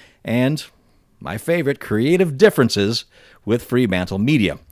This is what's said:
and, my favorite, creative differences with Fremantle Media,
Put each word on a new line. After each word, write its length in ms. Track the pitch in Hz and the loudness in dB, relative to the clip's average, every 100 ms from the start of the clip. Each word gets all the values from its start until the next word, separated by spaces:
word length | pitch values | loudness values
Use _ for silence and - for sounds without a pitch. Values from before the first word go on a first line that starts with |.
| - _ - | -20 _ -4
and, 380 | 117 127 151 - _ _ _ _ _ | 0 0 -2 -6 _ _ _ _ _
my 180 | 69 101 | -12 -8
favorite, 420 | - 170 139 135 | -4 -2 -2 -4
creative 580 | - 107 127 180 180 135 | -4 -2 2 2 0 2
differences 680 | 208 - 120 - 101 117 - _ - _ - | 2 4 2 2 -2 -2 -8 _ -20 _ -2
with 180 | 117 | -2
Fremantle 560 | - 123 123 92 90 98 | 0 0 0 0 -2 -2
Media, 400 | 113 151 95 71 - | 0 2 0 -2 -12